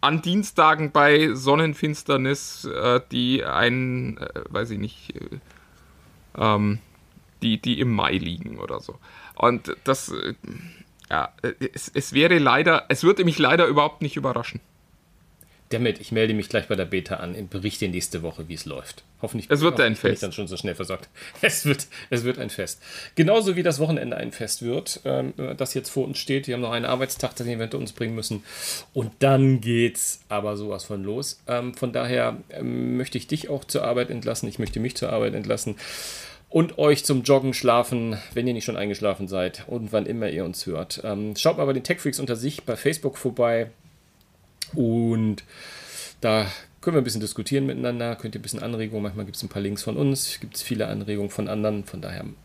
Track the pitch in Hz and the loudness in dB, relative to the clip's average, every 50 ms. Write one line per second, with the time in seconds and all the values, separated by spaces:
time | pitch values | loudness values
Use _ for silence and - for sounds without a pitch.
0 | - 135 156 160 156 175 175 202 208 - - - 160 156 156 156 156 147 - 151 | 4 2 2 2 0 2 0 0 0 0 4 6 6 6 6 6 2 2 4 6
1 | 143 143 147 151 156 156 110 131 131 135 139 151 165 160 147 - - 151 151 147 | 8 8 8 8 6 4 2 0 2 4 4 6 4 2 2 0 -2 -2 -2 -4
2 | - - 143 135 131 131 139 139 - - - - - - - - 85 123 123 131 | 0 0 2 2 2 0 0 -2 -4 -12 -14 -10 -10 -6 -4 0 2 4 4 4
3 | 127 - 131 123 123 123 131 127 - - 65 73 104 120 123 127 127 127 127 127 | 2 0 -2 0 0 2 2 0 0 0 2 4 4 4 4 2 -2 -2 -2 -4
4 | 127 127 - - - - - - - - - - 110 117 110 101 101 107 - - | -4 -6 -6 -8 -10 -8 -8 -10 -10 -6 -4 -4 -4 -2 -4 -6 -6 -6 -8 -12
5 | - - - - - - - 135 - - - - _ _ _ _ _ - - - | -16 -14 -14 -12 -12 -12 -12 -14 -16 -18 -20 -20 _ _ _ _ _ -20 -20 -20
6 | - - - - - _ _ - - 110 107 104 104 104 104 113 - - _ _ | -20 -20 -20 -20 -20 _ _ 0 2 2 4 4 2 2 0 -2 -6 -14 _ _
7 | _ _ _ - _ _ _ _ - 113 113 110 - 123 123 - 131 123 113 98 | _ _ _ -20 _ _ _ _ -2 0 0 0 0 -2 0 0 2 0 2 2
8 | 92 73 76 95 85 82 85 85 - - 55 - 50 - - - - - - - | 2 2 2 0 -2 -4 -8 -8 -8 -10 -10 -10 -8 -8 -8 -8 -10 -12 -16 -18
9 | _ - - - - - - - - 120 120 120 - - - - _ - 135 131 | _ -20 -20 -20 -20 -20 -6 2 2 2 2 2 -2 -6 -8 -4 _ 0 0 0
10 | - - - - - - - _ - - - - 175 175 - - - _ _ _ | 0 -8 -6 -6 -6 -6 -8 _ -12 -14 -14 -14 -14 -18 -20 -20 -20 _ _ _
11 | _ - - 78 67 - _ - - 120 - _ 135 - - 135 - - _ 143 | _ -2 -2 -2 -2 -2 _ -6 -6 -6 -4 _ -6 -6 -6 -8 -12 -6 _ -4
12 | 135 - - 135 151 170 180 165 147 131 120 135 156 147 165 156 - - 139 131 | -4 0 2 6 8 8 8 8 8 6 6 6 6 6 6 4 4 2 -2 4
13 | - 165 208 196 185 170 156 - 147 127 143 170 175 139 139 147 147 151 - - | 6 6 6 8 6 4 4 6 6 6 8 8 8 6 6 6 4 4 2 -2
14 | - 143 - - 135 135 123 117 117 - - 117 _ _ _ _ _ _ _ _ | -4 -4 -4 -2 -2 0 -2 -2 -4 -4 -8 -12 _ _ _ _ _ _ _ _
15 | _ _ _ _ _ _ _ _ - _ _ _ _ _ - 113 120 117 104 - | _ _ _ _ _ _ _ _ -20 _ _ _ _ _ -2 0 2 2 0 0
16 | - - 117 110 110 113 110 107 101 - - 110 95 - 113 95 92 85 - 92 | -4 -2 2 2 4 4 2 0 -2 0 0 -2 0 0 -2 -2 -2 0 -2 -4
17 | 87 - 95 - - 87 87 98 104 92 - 98 92 107 - - - 95 87 90 | -2 -2 -6 -6 -6 -8 -8 -8 -10 -8 -8 -4 -4 -4 -4 -2 -2 -2 -2 -2
18 | 87 - - 90 80 85 80 - 82 78 85 78 - 80 71 65 - - - - | -4 -4 -6 -6 -6 -6 -8 -8 -12 -12 -10 -12 -10 -10 -10 -10 -12 -14 -18 -20
19 | _ _ _ _ - 110 - 117 98 - 147 143 151 170 - - 135 113 110 104 | _ _ _ _ -10 -6 -6 -6 0 2 2 4 6 4 6 6 4 4 4 2
20 | - 101 95 - - 95 85 - 104 87 95 90 - 104 87 - 95 90 95 92 | 2 2 2 2 -2 -8 -6 -6 -8 -8 -8 -6 -4 -6 -4 -4 -6 -6 -6 -8
21 | - - _ - - - - - - - - - - 151 139 - - - - - | -10 -16 _ -20 -20 -18 -12 0 0 2 2 2 2 2 0 0 0 -12 -12 -18
22 | - - - 120 117 123 127 127 123 107 - - 95 85 - - - - - - | -8 -4 -4 -2 -2 -2 -4 -4 -6 -8 -6 -6 -8 -8 -8 -12 -14 -18 -16 -16
23 | - - _ - 160 160 208 226 214 196 180 175 170 175 156 135 151 156 165 - | -16 -12 _ 4 6 6 6 6 4 4 0 2 2 2 2 2 0 0 0 -2
24 | 123 123 117 - 120 120 - - 117 107 - - 120 117 120 156 - - - - | -2 -4 -6 -6 -6 -8 -6 -8 -6 -6 -6 -4 -2 -2 -2 -2 -4 -6 -10 -6
25 | _ 135 135 131 131 131 - - 147 131 - - 135 127 - 135 123 - - 135 | _ -2 -2 -2 -2 -4 -6 -6 -8 -8 -4 -4 -4 -4 -4 -6 -6 -4 -2 -2
26 | 131 131 139 - - - 143 139 139 - 123 123 123 113 117 117 117 - 127 127 | -2 -2 -4 -8 -4 -2 -2 -2 -2 -4 -4 -4 -2 -2 -2 -2 -2 0 0 0
27 | 135 127 - - - 123 - - 123 120 120 113 113 113 - 143 135 104 - - | -2 -4 -4 -4 -4 -6 -4 -4 -6 -4 -4 -4 -4 -4 -4 -6 -6 -8 -6 -6
28 | 120 113 113 113 110 - 113 101 - - - - - - - - - _ _ 135 | -4 -4 -4 -4 -4 -4 -6 -6 -8 -12 -14 -10 -8 -8 -8 -8 -10 _ _ -4
29 | 117 110 - _ - 139 139 131 135 135 135 127 104 117 120 117 117 120 - - | -4 -4 -2 _ 4 6 8 8 8 8 6 4 4 2 2 4 4 2 2 0
30 | - - - - _ _ 107 104 101 107 104 101 104 104 98 95 - - 107 98 | -4 -4 -4 -6 _ _ -4 -4 -2 -2 -4 -4 -6 -8 -8 -8 -8 -8 -8 -6
31 | 95 98 104 123 143 - - _ _ - 123 123 120 123 123 - - 123 113 127 | -6 -4 -4 -4 -6 -6 -8 _ _ -4 -4 -2 -2 -4 -6 -4 -4 -2 -2 -2
32 | 123 120 127 123 120 117 117 - - _ - - - 123 120 123 123 123 123 123 | -2 0 0 2 0 0 -2 -4 -12 _ -12 -8 -6 -4 -4 -2 -2 0 0 -2
33 | 127 - - 123 - - 147 156 - - 147 135 - _ - 143 - 113 120 123 | -2 -2 -4 -6 -4 -4 -4 -4 -4 -4 -6 -6 -6 _ -4 -2 0 0 0 0
34 | 123 123 117 117 113 - 117 - - 110 101 - 113 101 - 113 110 123 - - | 0 -2 -4 -6 -4 -4 -4 -4 -4 -8 -4 -4 -4 -4 -2 -4 -4 -4 -4 -4
35 | - - - 110 113 110 107 107 104 101 110 - - - 104 - - - - - | -4 -2 0 0 0 0 -2 -2 -2 -2 -2 -2 -2 -6 -8 -8 -10 -12 -12 -10
36 | - - - - - - - - - _ - 165 165 175 - - 151 151 147 139 | -10 -10 -12 -12 -14 -16 -18 -20 -20 _ 2 2 2 2 2 2 4 4 4 4
37 | - - 147 131 117 135 139 135 131 135 123 - - 123 117 120 120 - - 120 | 4 0 0 0 4 6 4 4 4 2 -4 0 2 4 4 4 4 2 0 -2
38 | 117 113 110 101 - - - 120 120 127 120 113 104 - 110 - 101 104 101 - | -2 -2 -4 -6 -8 -8 -4 -2 0 0 -2 -2 -4 -4 -4 -4 -2 -4 -4 0
39 | 107 104 95 - 101 90 98 95 90 92 - - - - - 120 113 104 110 107 | 0 0 0 0 -4 -4 -2 -2 -2 -2 -2 -8 -12 -8 -8 -6 -6 0 0 0
40 | 101 - 107 117 113 101 73 82 92 85 90 - - - 87 76 90 - - - | 0 0 -4 -2 -2 -2 -2 -2 -4 -4 -4 -6 -6 -4 -4 -4 -4 -6 -8 -8
41 | - 107 104 98 104 107 107 101 - 156 170 - 151 139 135 131 - - 175 - | -6 -6 -4 -4 -4 -6 -4 2 2 2 2 2 0 0 0 -2 -2 -4 -4 -2
42 | - 151 131 - - 123 123 110 117 139 151 - - - 117 107 - 143 160 156 | -2 -4 -4 -4 -4 -4 -4 -2 -4 -6 -6 -6 -6 -6 -6 0 0 0 0 0
43 | - 143 - - - 131 117 - 120 117 117 113 113 113 - _ _ - _ _ | -4 -6 -6 -4 -6 -6 0 2 2 2 2 2 0 -2 -8 _ _ -20 _ _
44 | _ _ _ _ _ _ _ _ _ _ _ _ - - - - 127 113 113 117 | _ _ _ _ _ _ _ _ _ _ _ _ -14 -8 -2 0 2 4 4 4
45 | 117 117 117 110 113 110 104 98 - _ - - - - - - - - - - | 4 2 2 2 2 2 0 -2 -6 _ -20 -20 -18 -18 -18 -18 -18 -16 -14 -14
46 | - - - _ - 110 107 110 107 95 92 - - - _ _ - - 165 151 | -14 -16 -14 _ 0 2 4 4 2 0 -4 -10 -16 -20 _ _ -4 2 2 2
47 | 127 117 107 110 110 104 - - 107 - 139 139 139 135 131 127 123 123 120 120 | 2 2 -2 -4 -4 -6 -6 -6 -4 0 0 0 0 0 -2 -2 -2 -2 -2 -2
48 | 120 117 117 113 - 113 107 107 110 - - 113 - 117 117 110 110 107 110 107 | -4 -4 -6 -6 -8 -10 -10 -10 -10 -8 -10 -8 -6 -6 -4 -4 -4 -4 -4 -4
49 | 104 104 95 104 104 95 - - - 104 - 101 101 101 104 101 - - 113 123 | -4 -4 -6 -6 -8 -8 -8 -10 -10 -8 -6 -4 -4 -2 -4 -4 -4 -4 -2 0
50 | 147 139 135 135 - - - - - - - - - - 120 107 107 104 104 104 | 2 2 2 0 -2 -6 -6 -8 -10 -10 -10 -10 -6 -4 -2 -2 -2 -2 -2 -6
51 | 101 104 104 101 101 101 - - 107 95 101 107 104 107 107 104 98 - - 92 | -4 -4 -4 -4 -4 -4 -4 -4 -4 -4 -2 -2 0 0 -2 -2 -6 -8 -12 -10
52 | - 98 92 92 - 104 - - - | -10 -10 -10 -10 -10 -12 -14 -16 -20